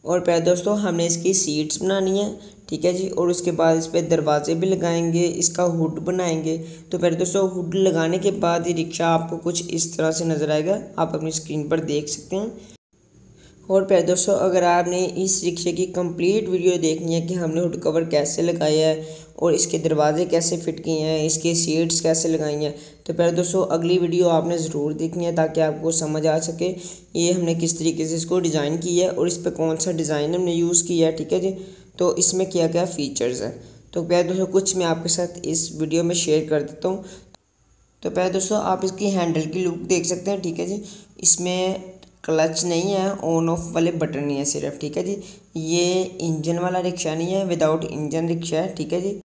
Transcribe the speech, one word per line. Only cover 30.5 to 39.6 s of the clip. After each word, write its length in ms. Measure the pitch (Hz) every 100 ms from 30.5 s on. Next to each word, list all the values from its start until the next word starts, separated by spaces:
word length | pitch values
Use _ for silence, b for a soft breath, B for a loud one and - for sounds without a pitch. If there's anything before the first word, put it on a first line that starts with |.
यूज़ 300 | 170 170 170
किया 240 | 170 170 160
है, 80 | 160
ठीक 180 | 151
है 60 | 180
जी। 120 | 190 190 B B B -
तो 160 | 180 -
इसमें 320 | 175 180 190
क्या 180 | 180 165
क्या 180 | 170 180
features 540 | 170 139 - 120 127
हैं, 120 | 107 - B B B
तो 100 | 175
प्यारे 200 | 165 175 175
दोस्तों, 200 | 185 185
कुछ 280 | 196 190 185
मैं 80 | 170
आपके 240 | 165 170
साथ 360 | - 175 - -
इस 240 | 165 - 151
video 220 | 156 165
में 120 | 170 175
share 320 | - 156 156
कर 120 | 151
देता 260 | 143 - 185
हूँ। 160 | 190 B B B - _ _ _ _ _ _
तो 60 | -
प्यारे 200 | - 185
दोस्तों, 320 | 185 185 214
आप 240 | - 185 190
इसकी 240 | 190 202
handle 360 | 190 170 165 156
की 160 | 175